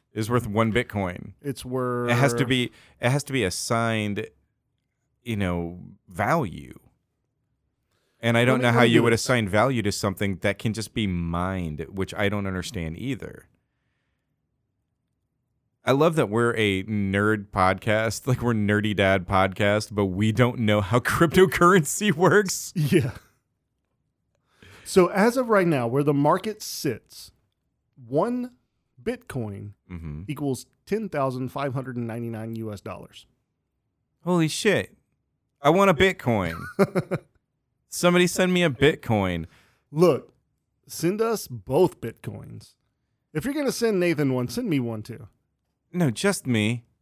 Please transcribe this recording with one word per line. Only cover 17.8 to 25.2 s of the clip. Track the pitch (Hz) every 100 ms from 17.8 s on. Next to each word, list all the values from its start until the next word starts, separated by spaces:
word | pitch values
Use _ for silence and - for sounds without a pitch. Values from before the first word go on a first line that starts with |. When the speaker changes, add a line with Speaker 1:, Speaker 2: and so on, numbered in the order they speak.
| 113 107 113 - -
Speaker 1:
like, | 127
we're | 120
Nerdy | 110 101 104 107 101
Dad | 98 98 85
podcast, | 95 95 92 101 104 -
but | 104 98
we | 92 110
don't | 107 123 127
know | 107 104
how | 95 120
<laughs> |
cryptocurrency | - - 170 185 190 - 175 196 147 - 208
works. | 151 180 196 190 - -
Speaker 2:
Yeah. | 175 147 160 - - _ _ _ _ _ _ _ _ _ _ _ _ _ _ - -
So | - 190 175
as | 196